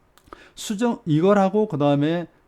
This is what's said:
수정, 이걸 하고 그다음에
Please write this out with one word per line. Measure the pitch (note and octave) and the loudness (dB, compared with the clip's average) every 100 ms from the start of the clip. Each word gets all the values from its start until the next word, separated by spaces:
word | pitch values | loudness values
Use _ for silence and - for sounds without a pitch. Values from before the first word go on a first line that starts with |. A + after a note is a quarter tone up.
| _ _ _ - - - | _ _ _ -20 -20 -16
수정, | - G3+ A#3+ - F3 | -10 -4 -2 -2 0
이걸 | D3+ F#3 G3+ | 2 4 4
하고 | F#3+ G#3 G#3+ | 2 0 -2
그다음에 | C#3 C#3+ C#3+ D3 F3 E3 _ | 0 0 2 0 -4 -8 _